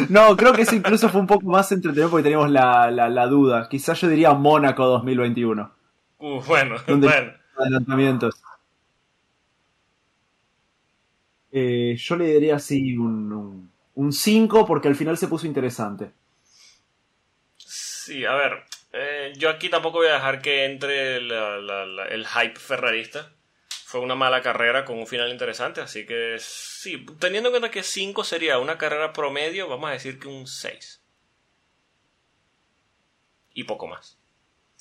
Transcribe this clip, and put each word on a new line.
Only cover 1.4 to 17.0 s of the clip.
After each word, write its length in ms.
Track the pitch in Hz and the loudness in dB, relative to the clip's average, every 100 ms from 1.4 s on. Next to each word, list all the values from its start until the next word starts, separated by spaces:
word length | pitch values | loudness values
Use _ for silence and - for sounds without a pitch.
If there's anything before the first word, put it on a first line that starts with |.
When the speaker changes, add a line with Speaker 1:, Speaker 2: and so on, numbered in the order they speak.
| 190 | 4
Speaker 1:
más 240 | 185 196 | 2 4
entretenido 400 | 196 175 147 165 | 2 0 2 2
porque 120 | 165 | 4
teníamos 260 | 147 151 147 | 4 4 4
la, 400 | 139 127 123 120 | 6 6 6 4
la, 180 | 120 120 | 4 2
la 160 | 123 123 | 2 4
duda. 420 | 143 135 117 113 | 6 6 4 -2
Quizás 320 | 135 - 160 | -6 -4 0
yo 80 | 175 | 2
diría 240 | 156 160 | 4 6
Mónaco 540 | 139 147 151 143 131 131 | 6 6 4 4 2 2
dos 180 | 123 | 2
mil 140 | 123 127 | 0 0
veintiuno. 540 | 120 117 117 107 104 _ _ _ _ _ | 0 0 -2 -2 -6 _ _ _ _ _
Speaker 2:
Uh, 220 | 151 135 | -10 -8
bueno, 340 | 131 156 135 113 - | 0 0 0 -4 0
Speaker 1:
Donde 220 | 143 139 | 4 4
Speaker 2:
bueno. 240 | 147 120 - _ - | 4 0 -10 _ -4
Speaker 1:
adelantamientos. 840 | 131 131 123 135 139 127 117 - - - _ _ _ _ _ _ _ _ _ _ _ _ _ _ _ _ _ _ _ _ _ _ _ _ _ _ _ _ _ | -2 0 0 2 2 2 -2 -4 -12 -20 _ _ _ _ _ _ _ _ _ _ _ _ _ _ _ _ _ _ _ _ _ _ _ _ _ _ _ _ _
Eh, 420 | 135 127 120 120 120 | -4 -2 0 -2 -2
yo 180 | - 175 | -4 -2
le 180 | 170 | 2
daría 220 | 151 151 147 | 4 4 0
así 400 | - 143 135 123 | 0 -2 -2 -2
un, 360 | 117 110 107 | -2 -4 -6
un, 400 | 107 101 95 90 _ _ | -8 -10 -16 -20 _ _
un 180 | - 143 | -4 -4
cinco 540 | 139 - 214 220 220 202 | -2 2 4 4 4 4
porque 220 | 151 147 | 2 2
al 80 | 143 | 0
final 200 | 156 165 | 0 -2
se 120 | 165 | -4
puso 180 | 160 160 | -4 -6
interesante. 640 | 139 127 120 107 101 95 _ _ _ _ _ _ _ _ _ | -4 -4 -4 -8 -8 -14 _ _ _ _ _ _ _ _ _